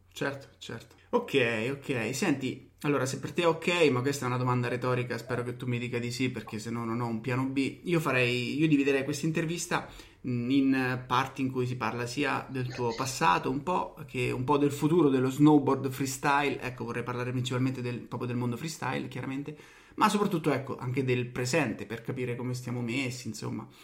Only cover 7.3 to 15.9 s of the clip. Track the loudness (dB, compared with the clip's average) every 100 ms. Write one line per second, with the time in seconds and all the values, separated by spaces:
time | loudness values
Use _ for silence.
7.3 | 0 0 0 -2 -2 -2 0 2 2 2
8.3 | 2 0 2 4 4 4 2 0 -2 0
9.3 | 0 -2 -4 -4 -4 -6 -16 -20 -12 -4
10.3 | -2 2 4 6 4 2 -2 0 0 0
11.3 | -2 -2 0 -2 0 -2 -2 -4 -2 0
12.3 | -2 -4 -4 -4 -2 -2 -2 -4 2 4
13.3 | 4 2 -4 0 -2 -2 -8 -10 -4 -2
14.3 | -2 2 4 4 2 2 6 6 6 2
15.3 | 6 8 8 6 0 0